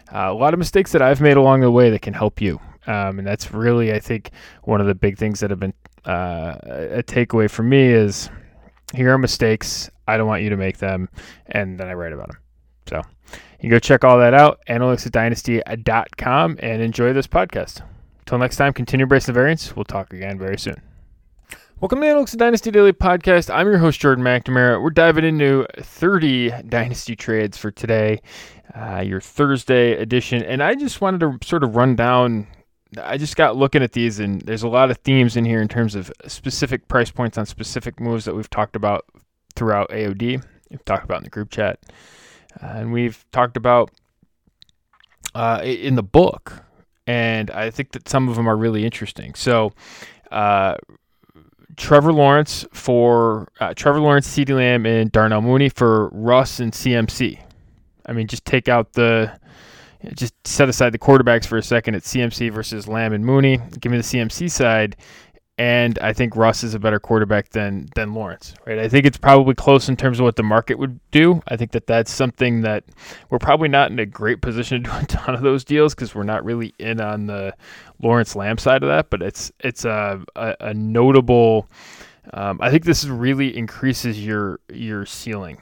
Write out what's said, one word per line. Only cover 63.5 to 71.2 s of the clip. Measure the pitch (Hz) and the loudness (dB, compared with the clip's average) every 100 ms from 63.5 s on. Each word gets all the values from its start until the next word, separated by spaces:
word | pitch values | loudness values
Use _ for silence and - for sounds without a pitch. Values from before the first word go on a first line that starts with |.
| 127 120 127 | 2 -2 -8
Give | 120 | -4
me | 120 | -4
the | |
C | 113 127 | -2 -4
M | 113 | -4
C | - 175 | -6 -6
side, | - 123 110 107 - - - _ _ _ - | 0 2 2 0 -6 -20 -20 _ _ _ -4
and | 120 120 120 113 | 0 0 0 -2
I | 110 | -4
think | 110 120 110 | -2 -2 0
Russ | 113 110 | 0 0
is | 117 107 | -4 -4
a | |
better | 110 107 | -2 -2
quarterback | - 110 104 104 - | 0 0 0 -2 -4
than, | 110 101 98 69 - | -6 -6 -8 -10 -8
than | 107 | -8
Lawrence, | 110 98 - - - - | -8 -10 -14 -18 -18 -10
right? | 110 | -6
I | 110 | 0
think | 135 139 | 4 4
it's | - | 4
probably | 135 139 135 127 | 6 6 6 2
close | - 139 - | 4 4 4
in | 127 | -2
terms | 135 120 | -2 0
of | 123 | 0
what | 107 | 0
the | |
market | 107 110 - 113 | 0 0 0 -2
would | 135 123 _ | -6 -10 _
do. | 151 | 4